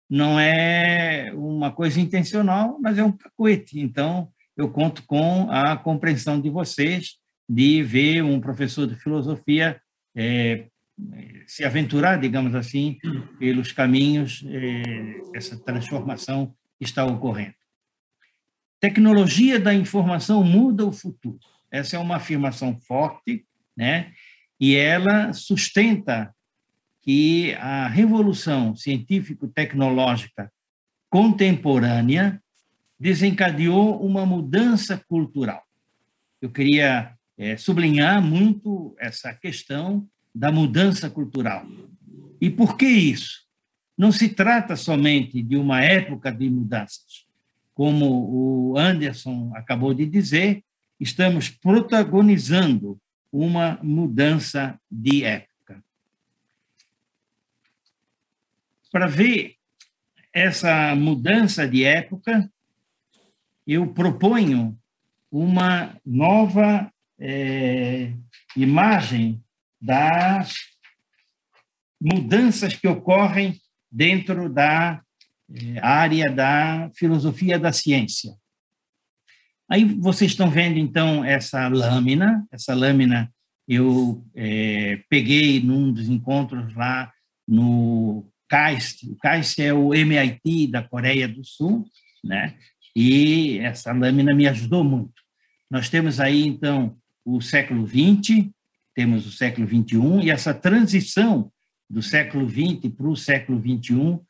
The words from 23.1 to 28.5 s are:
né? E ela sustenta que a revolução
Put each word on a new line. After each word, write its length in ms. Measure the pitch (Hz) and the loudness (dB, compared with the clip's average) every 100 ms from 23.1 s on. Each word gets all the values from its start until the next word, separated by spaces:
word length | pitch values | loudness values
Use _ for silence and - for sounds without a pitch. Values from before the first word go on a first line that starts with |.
| - - - _ _ _ - | -6 -8 -8 _ _ _ -6
né? 360 | 120 170 175 - - _ _ - | -4 -4 -6 -18 -20 _ _ -2
E 160 | 135 139 | 2 4
ela 560 | 147 175 190 208 226 | 2 2 2 0 0
sustenta 1000 | - - 202 - 196 226 208 - 117 107 _ _ _ _ _ _ _ | -6 -4 -4 -2 0 2 0 -2 -6 -6 _ _ _ _ _ _ _
que 520 | - 139 151 170 165 | 0 2 4 2 -2
a 340 | - 131 139 127 | -6 -6 -4 -2
revolução 880 | 131 220 220 208 - 160 | 2 4 4 2 0 -2